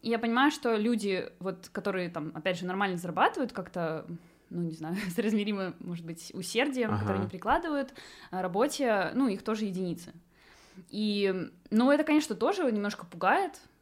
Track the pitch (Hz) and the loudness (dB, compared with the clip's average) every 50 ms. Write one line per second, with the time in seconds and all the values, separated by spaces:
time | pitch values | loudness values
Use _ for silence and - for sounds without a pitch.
0 | - 220 233 226 226 233 226 247 269 294 302 - - 240 226 214 214 233 240 214 | -2 0 -2 0 0 2 4 6 6 6 4 2 0 2 2 4 4 2 2 2
1 | 196 202 190 180 - - - _ 175 190 180 175 - - _ 208 - 208 190 185 | 2 0 0 -2 -2 -6 -10 _ -6 -6 -6 -6 -12 -10 _ -4 -4 -2 -2 -2
2 | 180 170 175 165 147 156 151 165 151 190 180 175 185 180 185 190 202 196 185 170 | -2 -4 -4 -6 -8 -6 -8 -4 -2 -2 -2 -2 -4 -4 -2 0 0 0 0 -2
3 | 175 175 165 180 240 - 440 370 269 220 - - 175 175 - 185 170 160 160 156 | -4 -4 0 2 2 2 4 0 -4 -4 -4 -8 -10 -8 -4 -4 -2 -2 -4 -6
4 | - - 170 170 - - _ _ _ _ - 175 175 170 160 160 156 156 175 196 | -8 -10 -14 -14 -14 -20 _ _ _ _ -6 -4 -4 -4 -4 -6 -6 -4 -4 -4
5 | 214 185 170 - 202 214 220 208 208 208 208 196 190 180 170 - - 180 175 170 | -4 -4 -2 -2 0 2 2 2 0 0 -2 -2 -4 -6 -6 -10 -10 -8 -8 -8
6 | 165 165 165 - - - - 190 185 175 - 220 262 294 262 254 240 214 208 208 | -8 -10 -12 -12 -12 -12 -10 -8 -8 -4 0 0 0 2 2 0 0 0 0 0
7 | 208 208 190 196 190 190 190 180 - 214 269 339 330 330 294 277 277 269 - - | 0 0 2 0 0 -2 -4 -6 0 0 0 2 2 0 -2 -2 -2 -4 -8 -18
8 | - - - - - - - 185 185 185 175 196 247 294 - - 277 240 214 202 | -20 -20 -20 -20 -16 -8 -6 -4 -4 -2 2 2 2 2 2 0 2 2 2 2
9 | 180 160 - 247 277 254 190 208 - - 214 214 214 202 180 185 185 180 170 - | 2 0 2 2 2 2 2 0 -2 -4 -2 -2 -2 -4 -2 -2 -2 -2 -4 -6
10 | - - - 170 _ _ _ _ _ - - - - - - 190 180 _ - 208 | -8 -18 -20 -20 _ _ _ _ _ -20 -20 -20 -20 -20 -20 -20 -18 _ -4 -2
11 | 214 214 208 202 202 196 190 185 170 - - - _ - 208 220 240 262 285 294 | 0 0 2 2 2 2 2 0 -4 -6 -10 -18 _ 2 4 6 6 8 6 6
12 | 302 311 302 302 294 - 214 175 214 285 403 392 349 262 220 208 202 208 208 - | 6 6 4 4 4 2 -2 0 2 0 2 2 2 2 2 2 0 -2 -4 -6
13 | - - - 165 180 185 247 359 392 339 - - - - _ _ | -12 -14 -8 0 2 4 4 4 2 -2 -6 -12 -20 -20 _ _